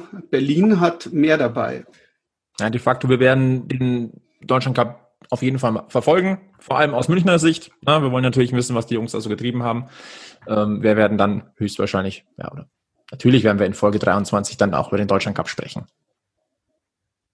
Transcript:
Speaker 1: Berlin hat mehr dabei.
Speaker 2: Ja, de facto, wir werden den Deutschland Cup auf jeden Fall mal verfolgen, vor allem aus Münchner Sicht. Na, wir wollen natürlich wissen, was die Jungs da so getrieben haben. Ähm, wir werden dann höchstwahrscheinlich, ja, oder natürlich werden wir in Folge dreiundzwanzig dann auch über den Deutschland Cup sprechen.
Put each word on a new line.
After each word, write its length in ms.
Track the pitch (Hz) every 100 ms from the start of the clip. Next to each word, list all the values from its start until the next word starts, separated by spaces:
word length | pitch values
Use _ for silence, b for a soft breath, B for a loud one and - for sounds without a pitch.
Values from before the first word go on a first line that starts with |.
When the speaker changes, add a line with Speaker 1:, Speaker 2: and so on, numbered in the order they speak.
| - 196 -
Speaker 1:
Berlin 480 | 135 139 151 214 190
hat 320 | 175 170 -
mehr 260 | 160 156 156
dabei. 480 | 123 120 110 - - b b b _ _ _ -
Speaker 2:
Ja, 120 | 107
de 100 | 120
facto, 300 | - 127 131
wir 100 | 127
werden 480 | 127 135 131 131 117
den 540 | 131 127 123 117 - _ _
Deutschland 380 | - 131 135 127
Cup 360 | 110 - _ _ _
auf 120 | -
jeden 180 | 127 131
Fall 140 | 127
mal 160 | 110 -
verfolgen, 500 | 123 139 180 185 190 - _
vor 200 | - 131
allem 160 | 147
aus 160 | 123 127
Münchner 280 | 180 180 175
Sicht. 320 | 160 160 - _
Na, 200 | - 151
wir 120 | 135
wollen 100 | 127
natürlich 300 | 127 127 123
wissen, 240 | 123 123 117
was 100 | 113
die 60 |
Jungs 180 | 117 113
da 80 | 110
so 80 | 107
getrieben 360 | 104 120 123
haben. 260 | 120 117 127 B B B B B -
Ähm, 340 | 107 104 101
wir 140 | 110 107
werden 220 | 104 104
dann 340 | 104 101 - -
höchstwahrscheinlich, 680 | 101 - 98 95 95 - _ -
ja, 120 | -
oder 200 | - - _ _ _ _
natürlich 320 | - 123 127
werden 160 | 107 101
wir 60 | 95
in 80 |
Folge 260 | 92 104 101
dreiundzwanzig 560 | - 95 98 104 101 -
dann 180 | 104
auch 140 | 73 -
über 100 | 101
den 120 | 101
Deutschland 260 | 98 - 98
Cup 140 | -
sprechen. 360 | - - - - _ _ _ _ _ _ _ _ _ _ _ _ _ _